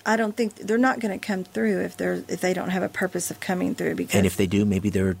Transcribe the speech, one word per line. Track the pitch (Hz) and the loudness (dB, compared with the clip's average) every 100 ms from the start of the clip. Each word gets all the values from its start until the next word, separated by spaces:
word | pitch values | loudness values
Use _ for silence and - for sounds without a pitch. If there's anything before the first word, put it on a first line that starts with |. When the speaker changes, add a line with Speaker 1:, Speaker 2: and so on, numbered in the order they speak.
Speaker 1:
I | - 220 | -2 0
don't | 220 208 | 0 0
think | 220 - | -2 -2
they're | 202 226 | -2 2
not | 262 - | 2 2
gonna | 220 196 | -2 -4
come | - 190 | -4 -4
through | 180 214 220 185 | -4 -2 0 0
if | 185 - | -2 -2
they're, | 180 180 - | -2 -2 -4
if | 180 | -2
they | 185 | 0
don't | 185 180 | 0 0
have | 185 | -2
a | - | -2
purpose | - 180 175 - | -2 -4 -2 -6
of | - | -8
coming | - 180 175 - | -4 -2 -2 -2
through. | 175 | -2
Because | - - 101 | -2 0 2
Speaker 2:
And | 95 | 2
if | - | 2
they | 95 | 2
do, | 98 | 4
maybe | 104 95 101 | 4 2 2
they're, | 95 95 92 | 2 2 0